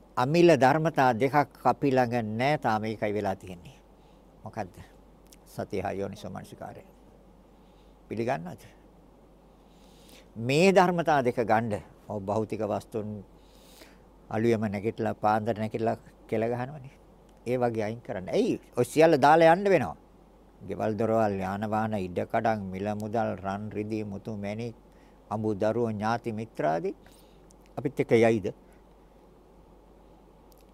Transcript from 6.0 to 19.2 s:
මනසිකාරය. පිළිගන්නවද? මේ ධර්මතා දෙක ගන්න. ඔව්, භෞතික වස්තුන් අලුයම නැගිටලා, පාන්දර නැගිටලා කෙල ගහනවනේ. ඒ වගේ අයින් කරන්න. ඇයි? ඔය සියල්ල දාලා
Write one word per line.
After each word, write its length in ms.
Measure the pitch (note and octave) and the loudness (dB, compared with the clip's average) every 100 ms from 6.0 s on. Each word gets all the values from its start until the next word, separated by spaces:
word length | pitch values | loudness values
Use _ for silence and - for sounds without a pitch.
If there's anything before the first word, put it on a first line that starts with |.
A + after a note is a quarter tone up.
| G2 G2 G2 | -8 -8 -14
මනසිකාරය. 540 | G2 - - - - - - - - - - _ _ - _ - _ - | -14 -16 -16 -16 -16 -20 -20 -20 -20 -20 -20 _ _ -20 _ -20 _ -10
පිළිගන්නවද? 580 | A2 A#2 C#3+ E3+ - - - - - - - - _ _ _ _ _ - - - - - G#2+ | -6 -4 -6 -8 -16 -20 -20 -20 -20 -20 -20 -20 _ _ _ _ _ -20 -20 -20 -20 -16 -6
මේ 360 | A#2+ C#3+ G3 | 0 4 6
ධර්මතා 520 | F#3 F3+ F3 D#3+ C#3+ | 6 4 2 2 2
දෙක 120 | A#2+ B2+ | 2 0
ගන්න. 440 | G#2+ A2+ A#2 G2+ - - - | 2 2 0 -6 -8 -18 -10
ඔව්, 140 | G#2 | -8
භෞතික 380 | G2 G#2 G#2+ G#2 | -2 -2 -2 -4
වස්තුන් 600 | G#2 G2+ - A2 G#2 G#2+ - - _ - - - - - _ - - | -4 -4 -6 -10 -8 -12 -16 -20 _ -20 -20 -20 -20 -20 _ -20 -8
අලුයම 340 | A2 A#2 A2 | 0 2 2
නැගිටලා, 520 | G#2+ G2+ A2 G#2+ G#2+ G2 | 0 -4 -4 -4 -4 0
පාන්දර 400 | G#2+ A2 G#2+ G#2 | 0 2 0 -4
නැගිටලා 420 | A2 A2+ A2+ A2+ - - - | -4 -2 -2 -4 -8 -20 -6
කෙල 160 | A2 | -2
ගහනවනේ. 480 | A2+ A#2+ B2+ D3+ C3 - - - - - | -2 -4 -8 -12 -18 -20 -20 -20 -20 -12
ඒ 140 | A#2 B2+ | -4 -2
වගේ 260 | B2 A2+ | 0 -2
අයින් 180 | G#2+ A#2 | -4 -6
කරන්න. 280 | B2 G2+ F#2 | -10 -10 -4
ඇයි? 300 | E3 A3 B2+ - | -2 0 -4 -4
ඔය 120 | - B2 | -4 0
සියල්ල 320 | D3 E3 | 4 6
දාලා 360 | D3 | 6